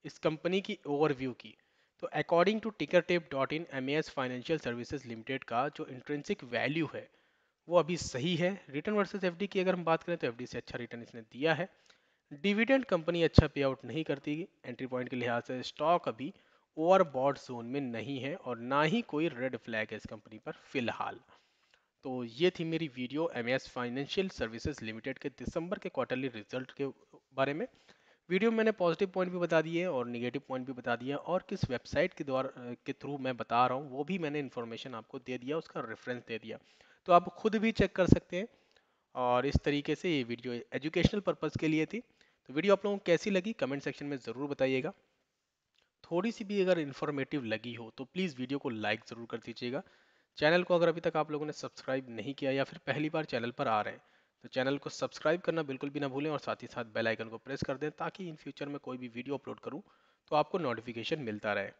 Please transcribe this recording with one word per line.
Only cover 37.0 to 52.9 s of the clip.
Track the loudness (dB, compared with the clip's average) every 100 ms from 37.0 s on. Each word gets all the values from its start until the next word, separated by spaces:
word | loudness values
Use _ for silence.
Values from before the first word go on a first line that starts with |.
| 6
तो |
आप | 6 6
खुद | -2 0 4
भी | 2
चेक | 4 2 4
कर | 8
सकते | 8 6 -6
हैं। | -6 _ _ _ _ _ _
और | 0 4 4 4
इस | 2
तरीके | 2 0 -2
से | -2 0 0
ये |
वीडियो | 0 -4 -4 -8 -6
एजुकेशनल | -6 -2 4 4 2
पर्पस | -2 -2 -4 0
के | 2
लिए | 2 0
थी। | -4
तो | -10 _ _ _ -6
वीडियो | 0 4
आप | 4
लोगों | 4 -2
को | 2
कैसी | 2 4
लगी | 0 0
कमेंट | -4 -2 -2
सेक्शन | -6 -8 -8
में | -8
ज़रूर | -8 -6 -6
बताइएगा। | 0 2 2 0 -8 _ _ _ _ _ _ _ _ _ _
थोड़ी | -2 0 0
सी | -4
भी | -2 2
अगर | 4 4
इन्फॉर्मेटिव | 2 -4 -4 -2 -2 -2
लगी | -2 -4 -4
हो | -10 -12 -12
तो |
प्लीज़ | -8 -4 -4 -4
वीडियो | -4 -2
को | -4
लाइक | -2 0 -2 -4
ज़रूर | -14 -8
कर | -8
दीजिएगा। | -8 -8 -4 -4 -8 _ _ _ _ 2
चैनल | 4 4
को | 4
अगर | 4 4
अभी | 4
तक | 0 0
आप | 0
लोगों | -2 -4
ने |
सब्सक्राइब | -6 -10 -8 -4 -4 -4
नहीं | -8 -8
किया | -2 0
या | 0
फिर | 0 -4
पहली | -4